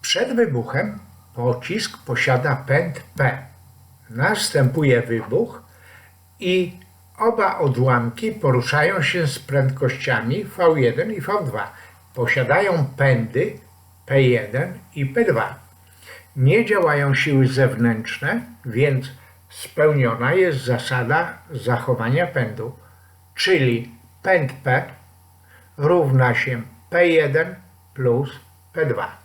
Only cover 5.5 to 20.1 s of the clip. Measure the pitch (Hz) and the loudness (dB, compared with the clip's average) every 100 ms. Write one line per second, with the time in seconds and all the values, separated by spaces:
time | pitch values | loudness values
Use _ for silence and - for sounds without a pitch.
5.5 | - - - - - - _ _ _ 180 | -6 -20 -20 -20 -20 -20 _ _ _ -2
6.5 | 185 175 - - _ _ - 226 233 190 | 0 -2 -8 -20 _ _ 0 0 2 0
7.5 | - 135 120 131 123 117 - 220 220 143 | 2 0 2 2 2 0 -4 -6 -2 0
8.5 | 123 117 147 156 196 143 180 151 - - | 0 0 0 0 0 -2 0 -2 -4 -4
9.5 | 139 135 - 127 - - 113 113 185 202 | 0 0 0 -2 -2 -2 -2 -2 -4 -6
10.5 | - 170 160 120 117 214 208 139 208 151 | 2 2 4 2 0 -4 -4 -4 -4 -4
11.5 | 107 98 - - - _ - 117 135 117 | -6 -8 -12 -20 -20 _ -4 -2 0 2
12.5 | 160 202 170 135 - 139 120 110 95 - | 2 2 0 -2 0 2 2 0 -2 -4
13.5 | - - _ _ _ - 135 127 120 104 | -6 -20 _ _ _ 0 2 4 2 0
14.5 | 127 180 - - 151 135 240 214 120 113 | -4 -6 -8 -14 -8 -4 0 2 2 -2
15.5 | 123 - _ _ _ - - - 139 131 | -8 -20 _ _ _ -20 -20 -14 2 4
16.5 | 196 208 208 170 143 139 139 156 139 127 | 4 2 2 2 2 0 0 2 2 2
17.5 | 131 127 107 117 110 113 - 143 233 - | 4 2 2 0 0 -6 -6 -4 -4 -6
18.5 | - 127 113 143 135 - - - _ _ | -14 -8 0 0 0 -4 -18 -20 _ _
19.5 | - - - 151 147 120 | -20 -12 0 2 4 2